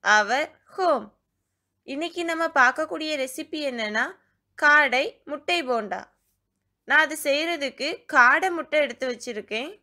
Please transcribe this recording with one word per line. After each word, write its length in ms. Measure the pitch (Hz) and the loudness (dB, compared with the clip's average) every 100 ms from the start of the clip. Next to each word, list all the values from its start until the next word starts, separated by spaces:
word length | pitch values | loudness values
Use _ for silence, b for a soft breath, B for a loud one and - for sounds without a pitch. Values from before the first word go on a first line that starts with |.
| - | 4
our 260 | 214 202 254 311 _ _ - | 4 4 -2 -4 _ _ -2
home. 280 | 359 269 208 _ _ _ _ _ _ _ - | 0 0 -4 _ _ _ _ _ _ _ -12
இன்னைக்கு 300 | 277 339 349 339 | -8 -6 -6 -6
நம்ம 160 | 330 330 302 | -4 0 4
பார்க்கக்கூடிய 520 | 247 262 311 320 311 302 | 4 2 -6 -6 -6 -4
ரெசிபி 400 | 262 - 302 311 285 | -6 -8 -10 -6 -6
என்னன்னா, 320 | 240 214 214 277 381 _ _ _ - | -6 -4 -4 -4 -8 _ _ _ 0
காடை 400 | 302 294 285 247 359 - - | 4 6 4 2 -2 -8 -12
முட்டை 260 | 294 294 349 254 | -10 -2 -2 0
போண்டா. 320 | 233 208 185 - _ _ _ _ _ _ _ - | -4 -4 -10 -12 _ _ _ _ _ _ _ 2
நான் 160 | 285 | 2
அது 120 | 311 311 | 2 -2
செய்யறதுக்கு 680 | 294 277 330 339 277 - 277 - - | -2 0 0 -4 -6 -6 -6 -6 0
காடை 360 | 294 240 302 370 339 | 6 6 6 0 -4
முட்டை 260 | - 302 277 | -2 0 0
எடுத்து 200 | 233 254 | -2 -6
வச்சிருக்கேன். 580 | 247 - 214 - 214 294 415 | -6 -8 -10 -8 -8 -8 -14